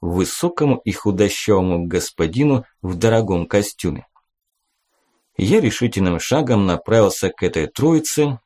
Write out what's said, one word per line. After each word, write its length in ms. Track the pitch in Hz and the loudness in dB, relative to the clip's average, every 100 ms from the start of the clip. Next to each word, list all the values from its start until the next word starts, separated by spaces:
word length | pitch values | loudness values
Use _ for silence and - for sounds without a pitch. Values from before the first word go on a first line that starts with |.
высокому 840 | 87 90 87 - 175 175 147 - | -4 -2 -2 -2 -4 0 0 0
и 80 | - | -2
худощавому 960 | - 104 92 104 - - 98 92 85 87 | -4 -2 2 0 0 0 2 2 -2 -2
господину 800 | 90 - - 82 110 147 127 - _ | -4 -4 -4 -2 0 2 2 -2 _
в 140 | 92 85 | -8 0
дорогом 500 | 113 113 101 90 85 | 2 2 0 -2 0
костюме. 600 | 101 104 - 87 - - _ _ _ _ _ _ _ _ _ _ _ _ - | -2 -2 -6 -6 -6 -12 _ _ _ _ _ _ _ _ _ _ _ _ -4
Я 240 | 98 220 | 2 2
решительным 600 | 131 - 123 101 92 85 | 2 0 -2 0 0 0
шагом 460 | - 135 131 110 95 | 0 -2 2 2 2
направился 640 | 87 - 113 101 - 95 | -2 2 4 4 2 -6
к 120 | - | -2
этой 240 | 87 82 76 | -2 -2 -4
троице, 720 | - 147 160 156 - 147 123 | 0 2 2 0 -2 -2 -4